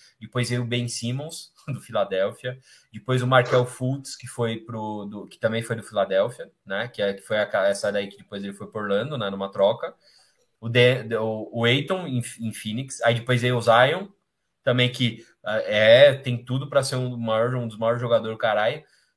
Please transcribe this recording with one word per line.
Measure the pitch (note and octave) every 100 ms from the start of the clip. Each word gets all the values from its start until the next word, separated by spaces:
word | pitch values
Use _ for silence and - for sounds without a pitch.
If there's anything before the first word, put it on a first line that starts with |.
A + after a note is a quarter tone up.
| _ _
Depois | A2 B2+ A#2+
veio | B2
o | A#2
Ben | B2 A#2+
Simmons, | - A#2 C3 D#3 - - _
<laughs> | -
do | A#2+
Philadelphia. | - A2 G2 F#2+ G2+ A2+ B2+ B2+ _ - _
Depois | - - B2+
o | B2
Markelle | B2+ A#2+ B2+ B2
Fultz, | - B2+ C#3 C3+
que | - A#2+
foi | - A2+ A2
pro, | - A2+ G#2+ G#2+ G2+
do, | G#2 F2+
que | -
também | A2+ A2+
foi | A2+
do | A2
Philadelphia, | - G#2+ F#2+ F#2+ A#2+ - - _ -
né? | G2 B2
Que | -
é, | G2+
que | G2
foi | - G#2+
a | G2+
ca-, | G#2 G2
essa | G2 G#2
daí | G2+ G2+
que | -
depois | - G2+
ele | G2
foi | G2 G#2+
pro | A2
Orlando, | G#2 G2+ C#3 C#3
né? | G2+
Numa | G2 G2
troca. | G2+ G2+ A#2+ E3 - _ _ _ _ _ _
O | A2+
de-, | B2 B2 B2
de-, | A2 A2
o, | A2+ A2 G#2+
o | A#2
Ayton | A#2 C#3 C3+ F#3 E3
em, | B2 - -
em | A2+
Phoenix. | - G#2+ A2+ C3+ -
Aí | A#2
depois | A#2+ A#2+ B2
veio | B2 B2
o |
Zion, | A2+ A#2 C3 F3+ G3+ _ _ _ _ _
também | - B2+ B2
que, | - A#2+ A2+ - _
ah, | - G#2+
é, | - G#2 A2 B2 C#3+
tem | C3 C3 A#2+
tudo | - C3 D3
pra | C#3+
ser | C3 B2+
um | B2+ B2
maior, | A2+ A2 A#2+
um | B2+ A#2
dos | G#2+
maiores | A2+ A#2+
jogadores, | A#2+ A#2 A2 A2
caralho. | A2+ G#2 A2 D3+ - _ _